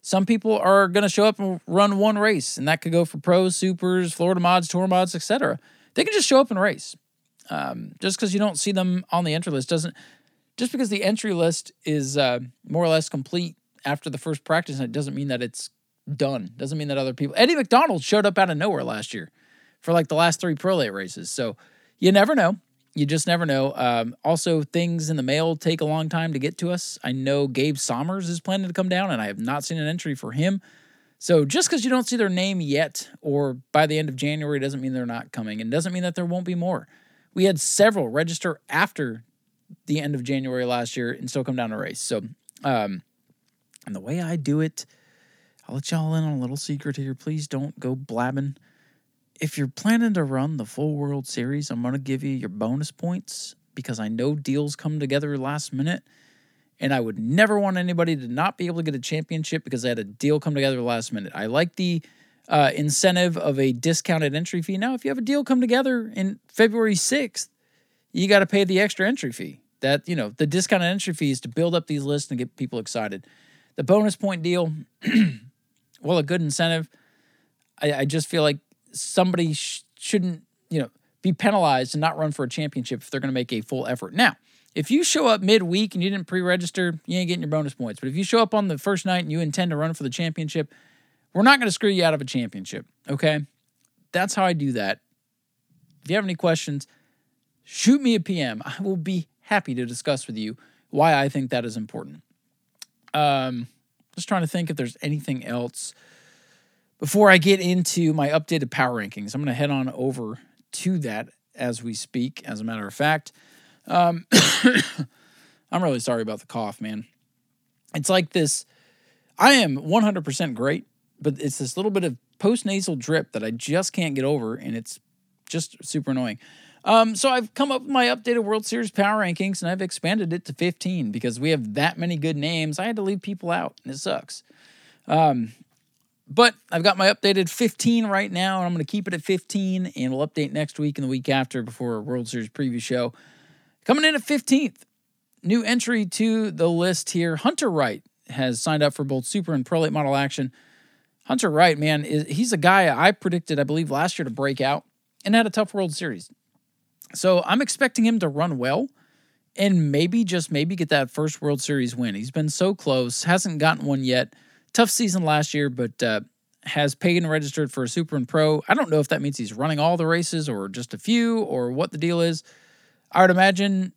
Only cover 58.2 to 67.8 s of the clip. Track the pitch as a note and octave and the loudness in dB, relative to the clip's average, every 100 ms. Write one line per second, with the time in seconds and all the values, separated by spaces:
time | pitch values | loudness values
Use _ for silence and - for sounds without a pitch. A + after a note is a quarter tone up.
58.2 | B2 B2 F3+ - F3 E3+ D#3 C#3 B2 D#3 | -2 -2 -2 -2 -4 -2 -4 -4 -4 -6
59.2 | D#3 D#3+ D#3 E3 - B2+ B2 A#2 G2+ G#2 | -4 -6 -4 -6 -4 -4 -2 -2 -6 -4
60.2 | C#3+ D3+ D#3 C#3+ C3+ B2+ A#2+ A#2 A2 A2 | 0 0 0 0 0 0 -2 -2 -4 -8
61.2 | F#2+ - G#2+ C3 E3+ - F3+ E3+ - _ | -8 -8 -2 0 0 0 -2 -2 -4 _
62.2 | _ _ - D3+ C#3 - D3 C#3+ F#3+ F3+ | _ _ 0 4 4 2 -2 4 4 4
63.2 | F3+ E3 E3 C3+ C3+ B2 D#3+ D#3+ - D#3+ | 2 2 -2 2 0 2 0 0 0 0
64.2 | D3+ D3 F3 F3 E3 F#3+ A#3 B3+ C4+ C4 | 0 -2 -4 -4 -4 -2 -2 -2 -4 -4
65.2 | A3+ C#4+ B3+ C4 B3 B3 C4 B3 A3 G#3 | 0 -2 2 2 4 2 2 0 -2 -4
66.2 | F#3+ G#3+ _ - A3+ A3+ A3 F#3+ - C#4 | -4 -4 _ 4 4 4 2 2 2 0
67.2 | B3+ - - _ _ _ | -2 -6 -12 _ _ _